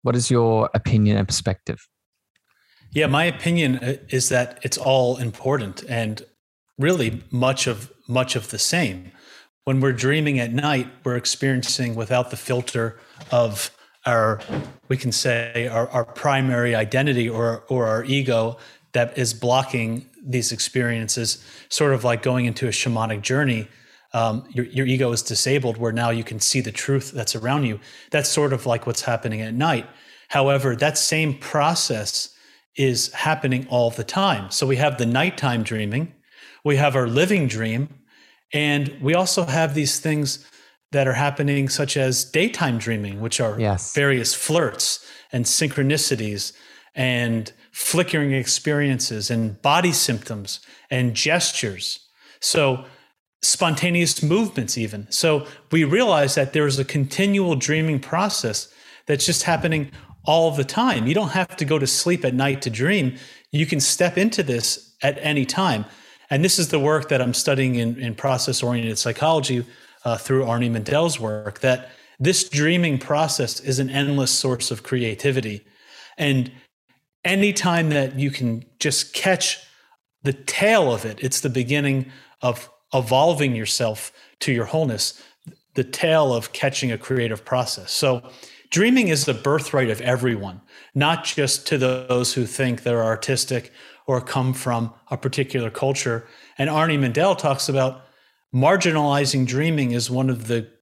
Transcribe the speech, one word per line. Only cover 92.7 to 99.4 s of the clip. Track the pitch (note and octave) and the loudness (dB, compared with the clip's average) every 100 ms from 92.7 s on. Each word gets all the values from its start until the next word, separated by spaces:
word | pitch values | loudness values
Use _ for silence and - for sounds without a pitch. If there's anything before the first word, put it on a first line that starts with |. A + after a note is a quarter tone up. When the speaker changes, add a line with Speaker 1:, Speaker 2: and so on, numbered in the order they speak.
| A#2+ | 0
Speaker 2:
they're | B2 A#2+ | -2 0
artistic | A2+ A2 - C3 - B2+ - - - - - | 0 -2 -2 -2 -2 -4 -6 -20 -20 -12 -2
or | B2+ | -2
come | B2+ C3+ C3 | -2 -2 0
from | B2+ B2+ A#2 A2+ - _ | -2 -2 -2 -2 -8 _
a | C3 | -4
particular | C3+ C3+ C3+ C3 A#2 | -4 -2 -2 -2 -4
culture. | - C3+ C3+ C3 A#2 A#2 - - - | -2 -2 0 -2 -4 -6 -20 -20 -4
And | C#3+ | 0
Arnie | D3+ E3 D3 | 2 2 2
Mindell | C3 D3 F#3 F#3 | 2 2 2 2
talks | D#3 C3+ - | 0 0 0
about | C3+ C3 C3 - _ _ _ _ B2+ | 2 0 -2 -20 _ _ _ _ 2
marginalizing | C#3+ F#3+ F3 D#3 D3 C#3+ C#3 C#3 | 4 6 4 2 4 2 2 2